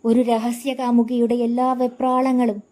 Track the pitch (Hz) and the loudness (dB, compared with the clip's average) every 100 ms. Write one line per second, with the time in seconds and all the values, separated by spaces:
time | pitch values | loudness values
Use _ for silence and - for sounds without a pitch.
0 | 233 226 240 226 233 240 277 254 247 240 | 2 2 2 0 -2 -4 -6 -4 0 2
1 | 233 247 233 240 233 240 254 254 254 247 | 2 0 0 0 -2 0 0 0 -4 -2
2 | 254 254 262 254 240 208 - | -2 0 2 2 0 -2 -10